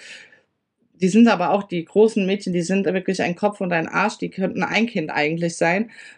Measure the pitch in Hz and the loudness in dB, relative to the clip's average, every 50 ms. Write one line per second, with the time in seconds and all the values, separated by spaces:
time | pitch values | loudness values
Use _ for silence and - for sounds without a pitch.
0 | - - - - - - - _ _ _ _ _ _ _ _ _ _ _ _ _ | -10 -20 -20 -20 -20 -20 -20 _ _ _ _ _ _ _ _ _ _ _ _ _
1 | 180 185 170 220 233 233 208 180 180 151 170 202 190 - 180 175 160 - - 196 | 0 4 6 6 6 6 6 4 2 0 0 0 -2 -4 -6 -8 -8 -2 2 4
2 | 214 226 220 214 190 185 196 202 - 196 180 180 170 170 190 196 196 - 185 190 | 4 4 4 0 0 0 -2 -2 -4 -4 -2 -2 -2 0 0 0 0 0 -2 -2
3 | 180 - 190 - 165 - 175 - - 208 202 - 196 180 175 165 160 - - 170 | -2 -2 -2 -2 -2 -2 -2 -2 -2 -2 -2 -2 -4 -2 -2 -2 -4 -2 -2 -2
4 | 190 220 233 - - - - - 190 180 - - 180 - - 202 226 233 - 190 | -2 -2 -2 -6 -10 -10 -6 -4 -4 -4 -2 -4 -4 -2 0 -2 -2 0 -2 -6
5 | 156 151 - - 147 151 165 170 170 170 165 - 175 165 175 190 226 233 - - | -6 -4 -4 -2 -2 -2 -2 -2 -4 -4 -2 -2 0 0 0 0 -2 -6 -8 -18
6 | - - - | -20 -20 -20